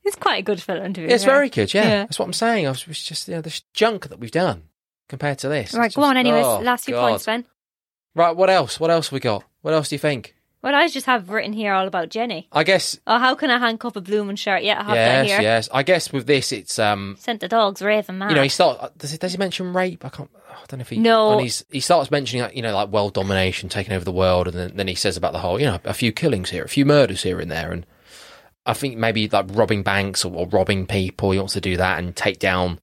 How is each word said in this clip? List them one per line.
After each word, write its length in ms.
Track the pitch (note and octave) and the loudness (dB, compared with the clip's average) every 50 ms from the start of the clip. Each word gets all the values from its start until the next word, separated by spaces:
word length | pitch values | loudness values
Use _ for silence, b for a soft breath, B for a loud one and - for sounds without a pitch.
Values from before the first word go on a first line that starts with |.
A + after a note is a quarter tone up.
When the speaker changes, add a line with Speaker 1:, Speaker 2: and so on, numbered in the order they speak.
| _ | _
Speaker 1:
It's 100 | G4+ - | -4 -4
quite 240 | - - G4 C4+ F#3+ | 0 -2 0 0 0
a 20 | |
good 200 | F#3+ G#3+ G#3 F3+ | -2 -4 -4 -4
film, 320 | - - F#3 D#3+ - F3+ G3 | -4 -6 -6 -6 -6 -8 -8
to 80 | F#3+ | -6
be 60 | D#3+ | 2
Speaker 2:
It's 180 | - A#3+ A3+ G3 | 2 2 4 6
Speaker 1:
fair. 80 | F#3+ - | 6 6
Speaker 2:
very 160 | F#3+ F#3+ - | 6 4 2
good, 240 | - - G#2 F#2+ - | 2 0 0 2 2
yeah. 100 | G3 G#3+ | 2 4
Speaker 1:
Yeah. 200 | - G#3+ G3+ G3+ | 4 4 2 0
Speaker 2:
That's 140 | - D3+ | -4 -4
what 80 | - - | -4 -4
I'm 80 | F3+ - | -4 -2
saying. 320 | - A3+ A#3 A#3 G#3 D#3+ | 0 0 2 2 2 0
I 40 | C3+ | 0
was, 160 | C3 C3 - | -2 -4 -8
it's 160 | E3+ D3+ - - | -12 -12 -12 -10
just, 240 | - D#3+ - - | -8 -10 -10 -8
you 80 | - F3 | -6 -8
know, 60 | E3 | -8
the 80 | D#3 D#3+ | -8 -8
sh-, 120 | - - _ _ _ | -10 -12 _ _ _
junk 340 | - G#3 A#3 A3 F#3 - | 2 2 2 2 -2 -8
that 120 | C3+ - F#2 | -14 -14 -14
we've 120 | A#2 A2+ | -14 -4
done 320 | - D#3+ F#3 E3+ A2 E2 D#2 _ _ _ _ _ _ _ _ _ | -2 0 0 0 -2 -4 -12 _ _ _ _ _ _ _ _ _
compared 300 | - B2+ - D3 C#3 - | -10 -6 -4 -4 -4 -4
to 100 | - C3+ | -4 -4
this. 240 | D3+ C#3+ - - - | -4 -4 -4 -4 -2
Speaker 1:
Right, 140 | A#3 A#3+ | -2 -2
Speaker 2:
It's 80 | A3 - | 0 0
Speaker 1:
go 60 | C4+ D4 | 2 2
on 120 | C#4 C4 | 4 4
Speaker 2:
just, 40 | B3+ | 4
Speaker 1:
anyways. 260 | B3 A#3+ A#3 A#3 A#3 | 4 4 4 4 4
Speaker 2:
oh, 140 | B3 A3+ G3 | 2 2 0
Speaker 1:
Last 260 | G#3+ B3 B3 A#3+ - | 0 -2 -2 -2 -4
few 80 | - A#3+ | -4 0
Speaker 2:
God. 160 | A#3+ B3 A#3 | 2 2 2
Speaker 1:
points, 160 | A3 - - | 2 0 -2
then. 180 | A3 A3 A#3+ A#3+ _ _ _ _ _ _ _ _ _ _ _ _ _ _ | -4 -4 -4 -6 _ _ _ _ _ _ _ _ _ _ _ _ _ _
Speaker 2:
Right, 160 | D#3+ E3+ E3+ E3 | 2 2 2 4
what 140 | F3 F#3+ F#3 | 4 4 6
else? 300 | F#3+ F3+ C#3+ A#2 - - | 6 4 4 0 -4 -2
What 100 | D#3 E3 | 2 2
else 220 | E3+ E3 D3+ - | 2 2 0 -2
we 80 | C#3 C3+ | -6 -2
got? 240 | B2 A#2+ G#2+ F#2+ - _ _ _ - | 0 0 -2 -2 -6 _ _ _ -4
What 100 | D#3 D#3 | 0 0
else 160 | D#3 C#3+ - | 0 0 -2
do 60 | D3 | -6
you 40 | C#3 | -2
think? 340 | - D3+ C#3+ A#2 - - _ _ _ _ _ _ | 0 -2 -2 -2 -8 -14 _ _ _ _ _ _
Speaker 1:
Well, 140 | - C4 C#4+ | -4 0 2
I 120 | C#4+ E4 | 2 2
just 200 | E4 - C#4 - | 2 0 -4 -2
have 220 | C4+ B3+ A3+ F3+ F3+ | 0 0 0 -2 -4
written 220 | G#3 A3 - - | -6 -4 -4 -4
here 220 | G#3+ A3 A3 G3+ G3 | -6 -4 -2 0 0
all 140 | F#3+ F#3+ | 0 0
about 200 | G3 F#3+ F3+ E3 | -2 -2 -4 -4
Jenny. 400 | E3+ - G#3+ A#3 A#3+ - D#3+ - _ - | -4 -4 -6 -6 -4 -6 -10 -12 _ 0
Speaker 2:
I 100 | D3 D#3+ | 2 4
guess 340 | F3 F#3+ F#3 - - - - _ | 4 4 4 2 -2 -8 -8 _
Speaker 1:
Oh, 140 | - A3 A#3+ | 0 2 4
how 160 | B3 B3+ C4 | 4 2 2
can 140 | C4 D4+ C4+ | 2 2 0
I 60 | A#3+ B3 | 2 2
handcuff 380 | B3 A#3 A3+ A3+ - A#3+ - | 2 0 -2 -2 -8 -8 -8
a 40 | G#3 | -8
blooming 360 | F3 F#3 G#3 G#3+ G#3 G3 G3 | -4 -2 -2 -2 0 -2 -6
shirt? 260 | G3+ - G#3 G3 F3 - | -4 -2 0 0 0 2
Yeah, 160 | G#3 G#3 - | 0 0 0
I 40 | G#3 | 0
have 120 | G#3 G#3+ | 0 2
Speaker 2:
Yes, 120 | A#2 A2+ A#2+ B2+ | 4 4 4 6
Speaker 1:
that 80 | C3+ C3 | 4 4
here. 140 | G#2 G2 G2+ | 4 2 2
Speaker 2:
yes. 280 | G#2+ A2 A2+ A2+ A2 - - | 4 4 2 2 0 0 -2
I 100 | C3 C#3 | 0 2
guess 300 | F3+ F#3 E3+ - - - | 4 2 2 2 -4 -6
with 120 | C#3 A2+ | -4 0
this, 280 | B2 D3 C3+ C3 - C3 | 2 2 2 2 -2 -6
it's, 260 | G#2+ F#2 - - - | -8 -8 -8 -2 0
um, 380 | A2 G#2 G#2 G2 G2 G2 G2+ _ | 2 2 2 0 -4 -10 -10 _
Speaker 1:
Sent 220 | - - A#3 G#3 | -6 -6 -6 -6
the 80 | - F#3 | -4 0
dogs 320 | A3+ A3+ A3 G3 G3 - | 2 2 2 2 0 -2
raving 360 | F#3+ G#3 G#3+ G#3+ G3+ - F#3 | -2 0 0 0 -2 -4 -8
mad. 120 | F#3 G3 G#3 | -6 -2 0
Speaker 2:
you 60 | - | 2
know, 60 | D3 C3+ | 2 2
he 60 | C3+ | 2
start, 480 | - - F3+ D#3 B2 - - B2+ _ | 4 4 4 4 4 0 -8 -14 _
does 140 | _ - C#3 | _ -12 -10
he, 60 | D#3 | -8
does 160 | D#3 - F#3 F3+ | -6 -6 -6 -2
he 40 | |
mention 360 | F3+ G3+ F#3 F3+ - F#3 F3+ F3+ | -2 -4 -4 -4 -6 -8 -4 -2
rape? 320 | F#3 F#3 F#3 E3+ - - | -2 -2 -2 -4 -10 -14
I 40 | C3+ | -14
can't, 200 | - - C#3+ - _ _ _ B | -14 -14 -16 -16 _ _ _ B
I 60 | B B B - | B B B -16
don't 80 | C#3 C3 | -12 -12
know 20 | B2+ | -10
if 60 | - | -4
he, 100 | - A3 | 0 2
Speaker 1:
No. 340 | A3+ A#3 A3+ A3 A3 G#3+ G#3+ | 4 4 4 4 4 4 4
Speaker 2:
and 80 | G#3+ | 2
he's, 240 | B2+ A#2 - - - _ | 2 0 -4 -6 -8 _
he 120 | - C3+ | -8 -6
starts 280 | - - F3 E3 C#3 - | 2 4 4 4 4 2
mentioning, 320 | D3 C#3+ C3+ A#2 A#2+ B2 A#2+ | 0 -2 -2 -2 -4 -4 -4
like, 120 | G2+ - | -4 -6
you 60 | C3 | -6
know, 120 | A2+ A2+ G#2 | -4 -2 0
like, 140 | F#2+ G#2 G2+ | -2 -2 0
world 240 | G2 G#2+ G2+ G2+ - | 0 0 0 0 -2
domination, 540 | G2 F#2+ G2 G2 F#2+ F#2 F#2 F2+ - - | -2 -2 0 2 2 2 0 -2 -4 -8
taking 240 | F#2 - G#2 F#2 G#2+ F#2+ | -6 -6 -6 -4 -4 -4
over 120 | F#2 F2 | -4 -4
the 80 | F#2+ F2+ | -2 0
world, 340 | F#2 F#2 F#2 F2+ F2+ F2+ | 2 2 4 4 2 0
and 80 | F2 E2 | -2 -4
then, 220 | F2+ F2+ F2 - | -6 -8 -6 -6
then 100 | G2 F#2+ | -6 -6
he 80 | F#2+ F2 | -4 -4
says 220 | - - G#2 E2+ | -2 -2 -2 -2
about 160 | F2 D#2+ E2 - | -2 -4 -4 -4
the 60 | D#2+ | -4
whole, 200 | F2 F2 F2+ A2+ | -2 -2 0 0
you 60 | D3 | 0
know, 140 | C3+ F#2 F2 - | 0 -2 -2 -6
"A 100 | F#2+ F#2+ | -8 -4
few 200 | - B2 A2+ - | -2 -2 -2 -2
killings 360 | - F3 D#3+ A#2+ F#2+ F2+ - | 0 0 0 0 0 -4 -6
here, 140 | F#2+ E2+ - | -6 -8 -8
a 60 | - | -2
few 160 | - C#3 C#3 | 0 2 4
murders 380 | C#3 D3 D3 C3 G#2 F#2+ - - | 6 6 6 4 4 0 -4 -2
here 180 | F#2+ F#2 F2 | -2 -2 -4
and 100 | E2 E2+ | -6 -6
there," 180 | D#2+ E2 D2+ D#2+ F2 | -6 -6 -6 -6 -8
and 120 | F2 F2 B B B B B B B B B B B B B B _ _ | -8 -10 B B B B B B B B B B B B B B _ _
I 60 | B2+ A#2 | -2 -2
think 220 | - C#3+ C3+ A#2+ | -2 -4 -6 -4
maybe, 320 | A2+ A2 A2+ G#2 A2 G#2+ | -2 -2 0 2 0 0
like, 200 | G#2+ - G2+ G2 F#2 | 2 2 0 0 0
robbing 340 | G2+ A2 A2 F#2+ A2+ G2+ F#2 | 0 0 2 2 2 0 0
banks 400 | G#2 G2 G2+ G2 G2 F#2+ - - | 0 0 0 0 -2 -2 -4 -4
or, 100 | F2+ - | -4 -4
or 140 | E2+ F2+ | -4 -4
robbing 400 | - - F#2+ F#2+ - G2+ F#2+ F#2 | 0 2 2 2 2 0 -2 -2
people, 440 | - G#2 G2 F#2 F#2 - - G2+ G2 | -2 -2 -2 -2 -2 -4 -2 0 0
he 80 | F#2+ G2 | 2 0
wants 120 | F#2+ G2 - | -2 -4 -6
to 40 | G2 | -4
do 140 | - G2 F2+ | -2 -2 0
that 240 | F2 F#2 F#2 F#2 D#2 | 2 2 0 0 -2
and 160 | F2+ F2+ F2+ | -4 -6 -8
take 240 | - - G#2 F#2 - | -2 -2 -2 0 0
down 400 | - F#2+ F#2 F#2 F2+ F2+ E2+ - | 0 0 2 2 0 -2 -2 -6